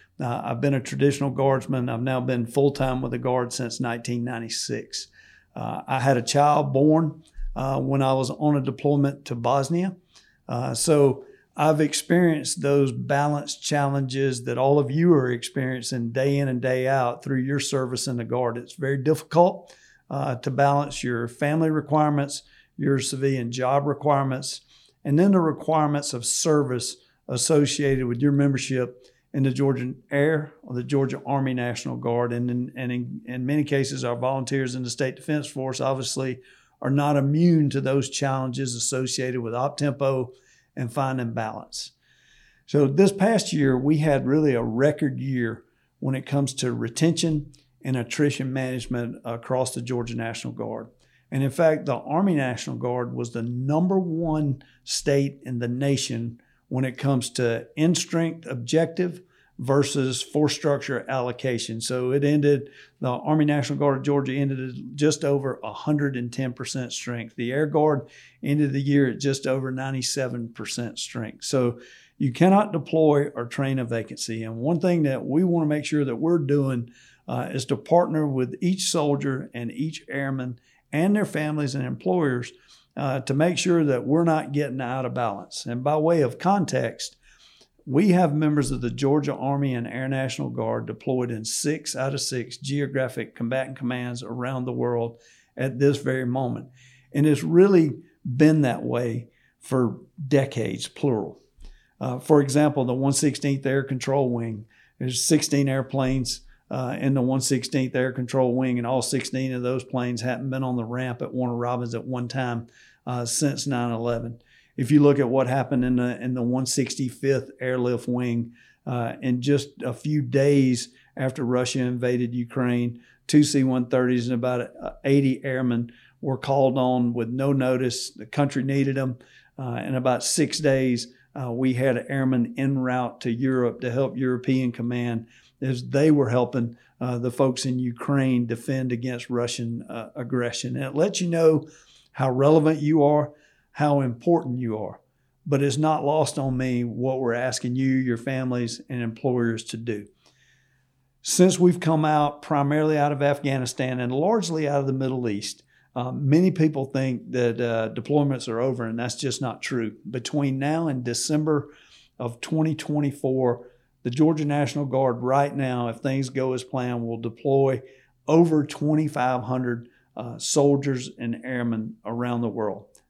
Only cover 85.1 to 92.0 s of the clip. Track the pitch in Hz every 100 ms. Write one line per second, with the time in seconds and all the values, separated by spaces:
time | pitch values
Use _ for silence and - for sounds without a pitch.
85.1 | 123 117 98 92 - - 120 135 156 156
86.1 | 170 127 117 180 202 180 131 120 - -
87.1 | - _ _ - _ _ _ - 135 202
88.1 | 180 170 147 151 147 135 127 120 120 135
89.1 | 151 143 - 131 139 139 123 117 120 131
90.1 | 135 131 131 135 120 113 113 113 113 -
91.1 | 127 120 110 110 - 147 156 - 123